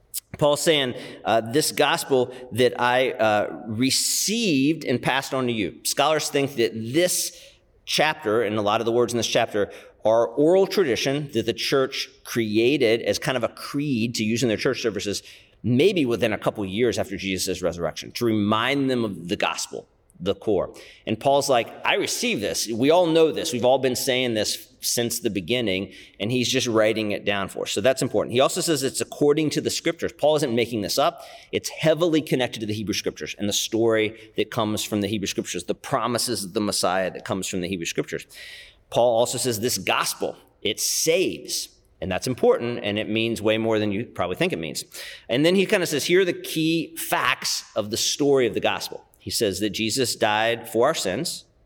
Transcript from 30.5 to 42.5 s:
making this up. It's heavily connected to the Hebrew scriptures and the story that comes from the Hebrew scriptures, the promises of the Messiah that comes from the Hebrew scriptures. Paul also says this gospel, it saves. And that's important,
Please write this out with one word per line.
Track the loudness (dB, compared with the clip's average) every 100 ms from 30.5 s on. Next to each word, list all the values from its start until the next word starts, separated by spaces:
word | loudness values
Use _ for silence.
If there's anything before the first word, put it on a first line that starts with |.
making | 0 0 -2
this | -2 0
up. | 0 0 -14 -20 -6
It's | -6 -6
heavily | -2 2 4 4 2
connected | 2 0 -2 -4
to | -6
the | -4
Hebrew | -2
scriptures | -4 -4 -6 -10 -6
and | -2
the |
story | -2 0 2 4 4 2 -2 -10 -4
that | -4
comes | 0 -2 -2
from | -2 -2
the | 0
Hebrew | -2 -4
scriptures, | -4 -6 -6
the | -6
promises | -8 -4 -2 0 -2 -2 -4
of | -4
the | -2
Messiah | -2 0 0 2 -2
that | -4 -6
comes | -4 -4
from | -4
the | -4
Hebrew | -4 -4
scriptures. | -4 -6 -6 -10 -18 -18 -18 -20 _ -4
Paul | 2 4 4
also | 2 0
says | -2 0
this | -2 -2
gospel, | -2 0 0 -2 -6 -6 _ _
it | -6 -4
saves. | -2 -2 2 2 2 -2 -8 -8 -8 _ _ -10
And | -4
that's | -2 -2
important, | 0 2